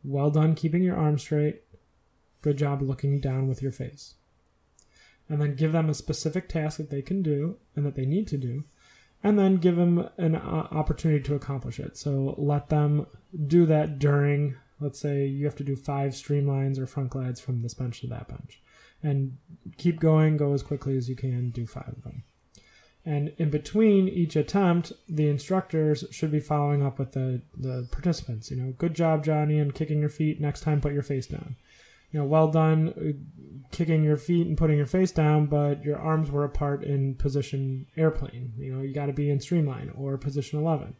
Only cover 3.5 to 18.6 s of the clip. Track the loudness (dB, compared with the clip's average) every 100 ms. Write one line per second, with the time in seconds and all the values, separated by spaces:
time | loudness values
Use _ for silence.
3.5 | -2 -4 -6 -10 -10 -20 -20 _ _ _
4.5 | _ _ _ _ _ _ _ _ -2 -2
5.5 | 0 0 2 0 -2 -4 -4 -2 -4 -4
6.5 | -4 -4 -6 -8 -6 -4 -2 0 0 -2
7.5 | -6 _ -4 -4 -2 -2 -2 -2 -4 -4
8.5 | -8 -10 _ _ -20 _ _ 2 4 6
9.5 | 6 4 4 4 4 0 -2 0 0 -2
10.5 | -4 -2 -2 0 0 2 2 2 -4 -2
11.5 | -6 -6 -8 -10 -8 -4 -2 -2 -2 0
12.5 | 0 2 2 4 2 -2 -12 _ -6 2
13.5 | 6 6 6 2 0 2 4 4 2 0
14.5 | -4 _ _ -8 -4 -4 0 0 0 -4
15.5 | -4 -4 -4 -4 -2 -2 -4 -2 0 2
16.5 | 2 0 -2 -4 -4 -4 -4 -6 -6 -6
17.5 | -4 -4 -6 -8 -6 -10 -10 -10 -14 -16
18.5 | -20